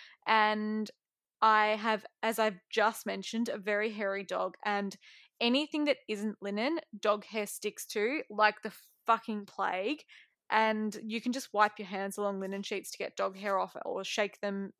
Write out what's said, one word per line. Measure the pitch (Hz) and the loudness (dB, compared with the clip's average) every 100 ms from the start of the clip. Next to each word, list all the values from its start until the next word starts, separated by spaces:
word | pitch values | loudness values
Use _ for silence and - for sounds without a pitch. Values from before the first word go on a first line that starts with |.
| - - - | -20 -6 2
And | 220 214 214 214 214 208 - _ _ _ _ | 4 4 2 -2 -2 -4 -10 _ _ _ _
I | 220 214 214 | 6 6 4
have, | 214 220 214 - _ | 2 0 0 -4 _
as | 220 226 | -2 2
I've | 214 180 _ | 0 -2 _
just | 226 214 220 202 | 2 2 2 -4
mentioned, | 196 - 226 233 | -6 -4 -2 -2
a | 214 | -2
very | 190 208 214 | -2 0 0
hairy | 208 196 196 | -2 -4 -4
dog, | 190 180 185 - | -4 -2 -2 -4
and | - 202 196 - - - - - | -2 -2 -2 -6 -16 -20 -16 -2
anything | 233 262 302 302 294 | 2 2 0 0 0
that | - - | 0 -4
isn't | 208 214 - | -4 -4 -4
linen, | 202 202 254 339 - 202 | -4 -2 0 -2 -6 -2
dog | 214 208 - | 0 0 -2
hair | 220 208 | -6 -6
sticks | - 214 - - | -6 -6 -8 -6
to | 214 220 302 - | -2 0 -2 -4
like | 208 214 214 | 2 4 2
the | 214 - - _ - | -8 -12 -20 _ 0
fucking | 226 - 214 202 | 2 0 -8 -8
plague. | - 190 185 208 302 - - - _ - | -4 -2 -2 -2 -4 -10 -20 -20 _ 0
And | 220 220 214 214 214 220 | 4 4 2 -2 -6 -6
you | 220 | -4
can | 247 | -2
just | 254 - | -4 0
wipe | 208 208 - | 4 4 2
your | 185 | -6
hands | 196 196 202 | -4 -4 -2
along | 202 196 | -2 -2
linen | 190 196 | -4 -4
sheets | 202 196 - | -4 -6 -6
to | - | -8
get | - - | -6 -2
dog | 196 190 | -4 -2
hair | 202 190 | 0 0
off | 185 - 170 | 0 -4 -6
or | 180 | -6
shake | 185 - 202 - | -2 0 0 -2
them, | 202 196 196 | -4 -4 -6